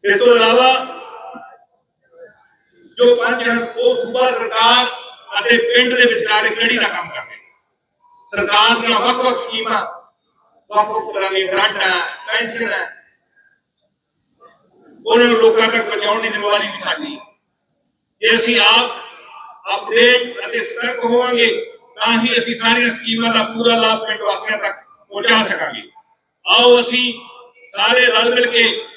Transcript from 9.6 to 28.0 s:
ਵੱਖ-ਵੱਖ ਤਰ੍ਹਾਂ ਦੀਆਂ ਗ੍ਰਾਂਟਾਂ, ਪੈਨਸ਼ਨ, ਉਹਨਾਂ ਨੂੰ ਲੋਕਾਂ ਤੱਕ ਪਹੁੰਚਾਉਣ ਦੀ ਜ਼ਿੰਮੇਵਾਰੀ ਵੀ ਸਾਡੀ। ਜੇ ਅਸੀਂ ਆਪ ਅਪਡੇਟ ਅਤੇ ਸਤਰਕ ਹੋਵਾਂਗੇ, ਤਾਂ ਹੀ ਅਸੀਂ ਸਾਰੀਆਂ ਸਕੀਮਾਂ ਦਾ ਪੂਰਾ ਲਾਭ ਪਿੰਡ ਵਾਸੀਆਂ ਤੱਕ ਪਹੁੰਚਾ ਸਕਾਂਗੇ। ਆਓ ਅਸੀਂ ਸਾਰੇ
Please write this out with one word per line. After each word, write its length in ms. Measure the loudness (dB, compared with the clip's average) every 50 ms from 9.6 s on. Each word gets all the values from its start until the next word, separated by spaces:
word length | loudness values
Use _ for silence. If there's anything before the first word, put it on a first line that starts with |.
| -4 -2 -2 -4 -4 -6 -12 -16 -20 _ _ _ _ _ _ _ _ _ _ _ _ _ 0
ਵੱਖ-ਵੱਖ 380 | 0 0 0 -2 -6 -6 -4 -4
ਤਰ੍ਹਾਂ 180 | -4 -4 -2
ਦੀਆਂ 220 | -2 -2 -2 -2 -2
ਗ੍ਰਾਂਟਾਂ, 480 | 0 -2 -2 -2 -2 -2 0 0 -2 -2 -6 -10 -14 -10
ਪੈਨਸ਼ਨ, 460 | -6 -4 -4 -4 -6 -6 -6 -6 -4 -4 -6 -8 -10 -14 -20 _ _ _ _ _ _ _ _ _ _ _ _ _ _ _ _ _ _ _ _ _ _ _ _ _ _ _ _ -20 -20 _ _ _ _ _ _ _ -20 -20 -10 0
ਉਹਨਾਂ 220 | 4 4 6 6
ਨੂੰ 100 | 6 6
ਲੋਕਾਂ 300 | 6 6 6 6 6 2
ਤੱਕ 140 | 2 0 -2
ਪਹੁੰਚਾਉਣ 400 | -2 -2 -4 -2 0 0 0 0
ਦੀ 80 | -2 -4
ਜ਼ਿੰਮੇਵਾਰੀ 380 | -4 -4 -2 0 0 0 -2
ਵੀ 100 | -4 -8
ਸਾਡੀ। 420 | -8 -6 -6 -6 -6 -8 -10 -12 -14 -16 -20 _ _ _ _ _ _ _ _ _ _ _ _ _ _ _ _ _ _
ਜੇ 160 | 0 0 0
ਅਸੀਂ 220 | 2 0 0 0 2
ਆਪ 320 | 2 2 2 2 0 -2 -8 -12 -14 -18 -20 -20 -20 -20 -20 -20 -20 -20 -20 -16 -8 -6 -6
ਅਪਡੇਟ 720 | -6 -6 -2 2 4 4 4 4 2 0 -4 -10 -10 -10
ਅਤੇ 120 | -6 -6 -6
ਸਤਰਕ 460 | -6 -6 -8 -6 -6 -6 -4 -4 -2
ਹੋਵਾਂਗੇ, 720 | 0 0 2 2 0 0 0 0 0 0 -4 -8 -10 -16 -20 _ _ _
ਤਾਂ 260 | -4 -2 0 0 0
ਹੀ 180 | 0 0 0 -2
ਅਸੀਂ 160 | -2 -2 -6
ਸਾਰੀਆਂ 360 | -2 0 0 0 2 0 -2
ਸਕੀਮਾਂ 420 | -4 -6 -6 -6 -4 -2 -2 0 0
ਦਾ 100 | 0 -2
ਪੂਰਾ 320 | -2 -4 0 0 2 2
ਲਾਭ 320 | 2 2 0 0 -2 -4
ਪਿੰਡ 140 | -8 -8 -4
ਵਾਸੀਆਂ 360 | -4 -4 -4 -4 -4 -6 -6
ਤੱਕ 220 | -4 -4 -8 -8 -10 _ _ -20 _ _ _
ਪਹੁੰਚਾ 340 | -10 -6 -2 0 2 2 0
ਸਕਾਂਗੇ। 480 | -2 -4 -6 -6 -8 -8 -12 -16 -16 _ -20 _ _ _ _ _ _ _ _ _
ਆਓ 340 | 0 2 4 6 6 6 6
ਅਸੀਂ 380 | 4 0 -2 -2 -2 -4 -6 -8 -14 -20 -20 -20 -20 -20 _ _ -20 -16 -6
ਸਾਰੇ 280 | -4 0 2 2 4